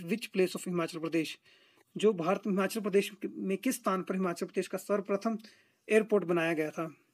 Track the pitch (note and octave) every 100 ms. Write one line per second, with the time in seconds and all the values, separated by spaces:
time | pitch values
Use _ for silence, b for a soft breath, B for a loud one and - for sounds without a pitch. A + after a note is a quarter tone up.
0 | E3+ G#3+ - F#3+ F#3 F3+ - F3 E3 E3
1 | D#3+ D#3+ D3+ - b b b b b -
2 | G3+ F#3 D#3+ G3 G#3+ F#3+ F#3+ A3+ G3+ G3
3 | G3 - G3 - G3 F#3+ C4 - A3 F#3+
4 | E3 F#3+ F#3 E3+ F#3 - F3 F#3+ - G3+
5 | G3 G3+ A3+ A3 B B B B - G#3+
6 | G#3+ G#3 E3+ F3 E3 D#3+ D#3 F3 D#3+ -
7 | _